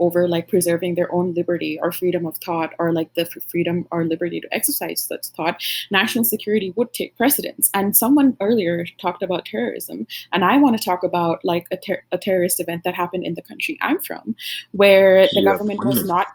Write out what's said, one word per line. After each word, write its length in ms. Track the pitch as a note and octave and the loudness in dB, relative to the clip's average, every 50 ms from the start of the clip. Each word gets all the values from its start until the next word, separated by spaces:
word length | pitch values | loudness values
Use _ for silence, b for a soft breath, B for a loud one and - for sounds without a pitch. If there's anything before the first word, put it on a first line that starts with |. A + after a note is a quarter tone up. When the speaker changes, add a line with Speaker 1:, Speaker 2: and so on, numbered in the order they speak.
Speaker 1:
over, 260 | F3 F3 E3+ F3 F3 | 0 2 2 2 2
like, 220 | F3 E3+ E3+ E3+ - | 2 0 -2 -2 0
preserving 460 | - F3+ F3 E3+ E3+ E3+ F#3 F3+ F3 | 0 2 2 2 0 0 0 -2 -2
their 180 | F3 F3 - E3+ | -2 -2 0 0
own 220 | F3+ F3+ F#3 E3+ | 0 0 0 0
liberty 440 | E3+ F3 - F3 E3 D#3 D#3 D#3 D#3 D3+ | -2 -2 -2 -2 -4 -4 -4 -6 -4 -4
or 100 | E3+ E3+ | -4 -4
freedom 320 | - F#3 F3+ F3 F3+ E3+ | -2 -2 -2 0 0 -2
of 100 | D#3+ D#3+ - | -4 -8 -8
thought 340 | - - E3+ E3 D#3+ D#3 - - | -8 -6 -4 -4 -4 -4 -4 -2
or, 120 | E3+ E3+ | -2 0
like, 220 | E3 E3+ D#3+ - _ | 0 0 -2 -2 _
the 80 | - | -4
f-, 240 | E3+ E3+ - F3+ - - | -4 -4 -6 -12 -12 -6
freedom 380 | - F3 E3+ E3+ F3 F3 F3 - | -4 -2 -2 0 -2 -2 -4 -4
or 160 | E3+ E3+ E3 | -4 -4 -2
liberty 340 | E3 E3 E3 F3 E3+ E3+ E3+ | -2 -2 -2 -4 -4 -6 -8
to 80 | - - - | -8 -6 -4
exercise 500 | G3+ - - - - F#3 E3 E3 - - | -4 -2 -2 -4 -4 -6 -6 -6 -6 -6
such 240 | - - - - - - | -6 -8 -10 -10 -12 -8
thought, 260 | - D#3+ E3 F3+ B B B B B B B | -4 -4 -4 -4 B B B B B B B
national 340 | G3+ F#3+ G3+ A3 - A#3+ A3+ | 0 0 0 2 0 0 0
security 480 | - - G#3+ - G#3 G#3 A3 G3 F#3+ F3 | 0 -2 -4 -2 0 0 0 0 -2 -2
would 160 | A3 A#3+ A#3 - | -2 -4 -2 -4
take 200 | - F#3+ - - - | -6 -8 -8 -4 0
precedence. 500 | A#3 C#4 - - F3 F3 - - - - - | 2 2 2 0 -2 -6 -6 -4 -4 -2 0
And 200 | G3 G3 G3+ G#3 | 0 0 2 2
someone 400 | - A3+ A#3 C#4+ C#4+ C#4 C4+ A3+ - | 2 4 4 6 6 6 6 4 2
earlier 460 | G3 G3+ A#3+ A3+ F#3 E3+ F3 E3+ E3+ E3+ - - | 2 2 2 2 2 2 0 -2 -4 -6 -8 -6
talked 240 | - F3+ F3+ - G3+ | -4 -4 -4 -2 -2
about 220 | F3+ F3+ E3 - | -2 -2 -2 -4
terrorism, 640 | - - G#3+ A#3+ A3+ - - - - D#3+ F#3+ A3 B B B B B - | -4 -6 -4 -4 -4 -4 -6 -10 -10 -10 -10 -10 B B B B B -2
and 100 | F3+ F#3+ | 2 2
I 140 | F3+ A3+ | 4 6
wanna 220 | C#4+ D4 C4+ A3+ A3 | 6 6 6 4 2
talk 240 | - G#3 F3+ F3 - | 0 -2 -2 0 -2
about, 420 | F3 E3+ F3 E3+ E3+ E3 - - | -2 0 0 0 0 0 -2 -2
like, 220 | F#3 E3+ F3 F3 - | -2 -2 -2 -4 -6
a 60 | F#3+ | -8
ter-, 260 | F#3 - - F#3+ - - _ | -8 -6 -6 -6 -6 -6 _
a 60 | - | -6
terrorist 440 | F3+ - G#3 F#3+ F#3 F3 F3+ F3+ - | -4 -2 0 0 2 2 0 -2 -4
event 220 | F3 E3+ E3+ E3+ - | -4 -6 -8 -6 -6
that 100 | F3+ F3+ | -4 -4
happened 320 | - F3+ F3+ - F3+ - | -2 -4 -4 -4 -6 -6
in 80 | - E3+ | -6 -6
the 80 | - - | -8 -10
country 360 | - - - - - D#3+ - - | -12 -10 -6 -6 -6 -4 -4 -4
I'm 180 | G#3 C#4+ F#4 | -2 -2 -4
from, 340 | - - E2 D#2+ - G#3 A3+ B B B B B B B - | -4 -8 -12 -10 -8 -10 -10 B B B B B B B 0
where 560 | F#3 G3+ G3+ G3 F#3+ G3 F#3+ F#3 F#3+ F#3+ - | 4 6 8 8 8 8 8 8 8 8 6
the 140 | - G3+ G3 | 4 4 2
Speaker 2:
You 40 | |
have 120 | G3 G3 F#3+ | 2 2 0
Speaker 1:
government 220 | G#3 G#3 G3+ G#3 | -2 -4 -4 -2
Speaker 2:
one 80 | - B3 | -2 0
Speaker 1:
was 80 | C4 | 0
Speaker 2:
minute. 120 | A3+ - F#3+ | 0 0 0
Speaker 1:
not 200 | E3+ F3 G3+ - - | 0 0 0 -2 -4